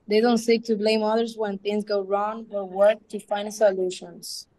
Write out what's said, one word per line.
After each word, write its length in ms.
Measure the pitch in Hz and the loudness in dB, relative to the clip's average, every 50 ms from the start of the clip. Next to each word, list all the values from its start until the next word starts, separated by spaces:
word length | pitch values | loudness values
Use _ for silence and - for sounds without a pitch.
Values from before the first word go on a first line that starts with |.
| _ - | _ 0
They 120 | 208 214 | 2 4
don't 180 | 226 240 240 226 | 4 4 4 2
seek 260 | 226 233 226 220 226 | 4 2 2 2 2
to 120 | - 226 | -2 -2
blame 280 | 196 214 220 220 220 214 | 0 2 2 2 2 2
others 320 | 214 220 226 233 226 226 | 2 2 0 0 -2 -4
when 220 | 214 220 202 196 190 | -4 -4 -4 -4 -6
things 260 | - 202 208 214 208 | -4 -4 -2 -2 -2
go 180 | 208 208 202 196 | -2 -2 -2 -2
wrong, 440 | 190 196 202 208 214 220 226 226 220 | 0 -2 -2 -2 -2 -6 -8 -12 -10
but 140 | 202 202 196 | -8 -8 -8
work 420 | 190 180 190 202 208 220 214 _ - | -6 2 4 4 4 4 2 _ -12
to 100 | - 208 | -12 -10
find 320 | - - 208 208 208 214 208 | -6 -4 -6 -4 -4 -6 -2
solutions. 960 | - 226 202 190 185 185 180 185 - 185 175 170 - - - - - - _ _ | 2 4 4 4 2 -2 -4 -4 -8 -12 -16 -18 -16 -14 -14 -14 -14 -16 _ _